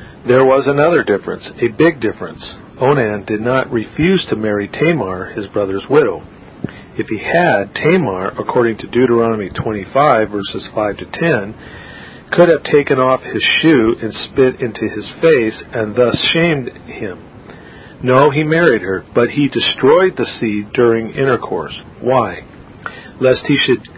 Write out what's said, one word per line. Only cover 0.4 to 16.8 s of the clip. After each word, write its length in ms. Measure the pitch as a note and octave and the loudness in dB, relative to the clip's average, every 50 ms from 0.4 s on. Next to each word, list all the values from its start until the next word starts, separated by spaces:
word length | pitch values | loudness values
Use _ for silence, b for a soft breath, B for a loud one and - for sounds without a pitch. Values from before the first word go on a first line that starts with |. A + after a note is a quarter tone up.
| C3 | 6
was 240 | C3 C3 C3+ C3+ C#3 | 6 4 4 2 2
another 360 | C#3+ C#3+ D3+ E3+ F3 D3 A2 | 2 2 2 4 2 2 2
difference, 440 | - G2+ F#2+ - - - - - - - - | 2 0 -2 -2 -6 -10 -10 -10 -16 -6 -4
a 120 | A#2+ A#2 | -4 -4
big 280 | G#2+ - D3+ E3+ D#3+ C3 | 0 2 2 2 2 0
difference. 440 | A#2 G#2 F2+ - F2 E2 D#2+ - - - - - - - - - | -4 -6 -4 -6 -10 -14 -12 -14 -16 -16 -16 -18 -20 -20 -6 -2
Onan 460 | B2+ C3 D3 C#3+ A#2 G#2+ G#2 G2+ F#2+ | 0 2 2 2 2 0 -2 -4 -4
did 140 | - G#2+ G#2 | -4 -4 -2
not 320 | A2 A#2+ C3 C3 - - | 0 0 0 0 0 -2
refuse 540 | - A#2 G#2+ - - - D3+ F3+ F#3+ F3 - - | -4 -4 -4 -4 -4 0 2 2 2 0 0 -2
to 60 | G#2+ | -4
marry 320 | G#2+ A2 G#2+ G#2 G#2 G2+ G2 | -4 -2 -2 -2 -2 -4 -6
Tamar, 640 | - - D3+ E3 F3 C#3+ G2+ F#2 F#2 F#2 F#2 - | -4 -2 0 0 0 0 -2 -6 -6 -8 -10 -10
his 160 | - A2+ G2+ F#2+ | -10 -10 -10 -6
brother's 400 | - G#2 G2+ F#2+ F#2+ G2 - - | -4 -4 -2 -2 -4 -6 -4 2
widow. 340 | C3+ D3+ D3 G#2+ F2+ - - - - - - - - - B B B B B B - | 2 4 4 2 -2 -6 -10 -16 -20 -20 -20 -20 -12 -12 B B B B B B -10
If 120 | - A2 - | -10 -8 -6
he 120 | A2 G2+ | -6 -8
had, 540 | - - D#3 E3+ F3+ E3 B2 G2+ G2 G#2 - | -6 -2 0 2 2 2 2 0 -2 -4 -8
Tamar, 580 | - - D3 F3+ F#3+ D#3 A2+ F#2+ F#2 F#2 G2+ - - | -2 0 2 2 2 0 -2 -4 -4 -6 -6 -6 -6
according 380 | G#2 - - B2+ A#2+ A#2 A2 G#2 | -8 -2 0 2 2 2 0 -4
to 80 | - - | -8 -4
Deuteronomy 640 | - A#2 C3 B2 A#2+ A#2 A2+ A2+ A2 G#2+ G2 F2 | 0 0 2 4 4 2 2 2 0 -2 -4 -8
twenty-five, 800 | - - - A#2 G#2+ G#2 F#2+ - - C3 D3 D3+ B2+ A2 A2 G2+ | -8 -8 -6 -6 -6 -6 -8 -4 0 2 2 4 4 2 2 0
verses 400 | G#2 G2+ F#2+ - - G#2 - - - | -4 -6 -6 -6 -8 -10 -12 -8 -6
five 220 | A2 G#2+ G#2 G2+ - | -4 -4 -4 -4 -6
to 80 | F#2 - | -10 -12
ten, 440 | - - E3 E3+ D3+ A2 G2 G2+ A2+ B B B B B B B B B B B B B B B | -8 -4 -2 0 0 -2 -4 -8 -12 B B B B B B B B B B B B B B B
could 200 | - - F3 E3+ | 2 4 4 6
have 140 | D#3+ C#3+ - | 4 2 0
taken 360 | - - D3 C#3 - C#3+ B2+ | 2 2 2 4 2 2 2
off 220 | C3 C3 C3 B2+ | 2 2 2 0
his 200 | - - C3 G#2+ - - - - | -2 -6 -6 -4 -2 0 0 2
shoe 340 | - D#3+ D#3+ B2+ A2 A2+ A#2+ - A#2 | 4 4 4 4 4 2 0 -2 -4
and 100 | G#2+ G#2 | -8 -8
spit 460 | - - - - - C3 B2+ B2+ - | -8 -10 -6 0 2 2 2 2 -2
into 340 | C3 A#2 G#2+ - A2+ G#2 - | -6 -8 -6 -6 -6 -6 -6
his 160 | G#2+ G2 - - - | -8 -10 -12 -8 0
face 420 | - E3 D#3 B2+ A2+ A2 G#2+ - - - | 2 4 4 4 2 0 -4 -6 -14 -10
and 240 | - A#2+ A2 G#2+ G#2 | -6 -6 -6 -2 2
thus 240 | B2 B2 A#2 - - - - - | 2 2 2 2 0 -2 -2 0
shamed 340 | E3 E3 E3+ D#3+ C#3 B2 - - - | 2 2 2 0 -2 -4 -8 -12 -14